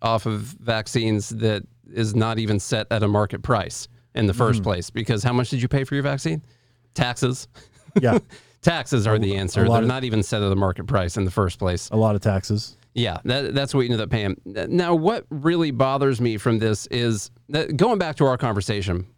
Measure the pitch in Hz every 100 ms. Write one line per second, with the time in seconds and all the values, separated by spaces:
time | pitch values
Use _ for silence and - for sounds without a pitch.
0 | 113 113 117 104 113 - 117 110 - 123
1 | 110 107 - 113 110 104 - _ - -
2 | 110 113 113 113 107 101 - 117 104 113
3 | 104 104 101 - - 113 90 - - -
4 | _ 117 104 117 117 113 101 90 - 113
5 | 110 110 123 123 120 127 123 139 135 143
6 | 139 139 160 160 - _ _ _ _ -
7 | 123 120 127 127 - - - _ - -
8 | 123 123 - - _ _ - 165 123 131
9 | 107 107 98 98 92 101 95 113 113 131
10 | 127 110 101 110 101 95 95 90 120 107
11 | 90 110 92 107 92 - 92 87 - 110
12 | 110 101 107 95 - 104 - - _ 123
13 | 113 82 - 131 117 135 139 139 123 117
14 | 107 113 101 - - 101 - 175 175 170
15 | 170 233 - 147 156 175 160 123 131 139
16 | 139 117 120 107 120 110 110 104 - 123
17 | 120 107 - - - 147 - 143 226 208
18 | 170 - 139 127 123 104 - 104 95 90
19 | 92